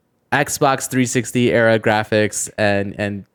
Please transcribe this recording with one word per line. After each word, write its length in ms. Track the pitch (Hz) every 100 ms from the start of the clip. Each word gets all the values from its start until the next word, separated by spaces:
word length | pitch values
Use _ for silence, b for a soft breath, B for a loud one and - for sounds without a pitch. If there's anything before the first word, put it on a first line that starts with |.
| _ _ _
Xbox 580 | 131 147 - 143 131 -
three 160 | 127 123
sixty 460 | 131 113 127 120
era 260 | 107 113 113
graphics 720 | 117 107 107 107 104 - - -
and, 380 | 104 101 101 -
and 280 | 104 101 -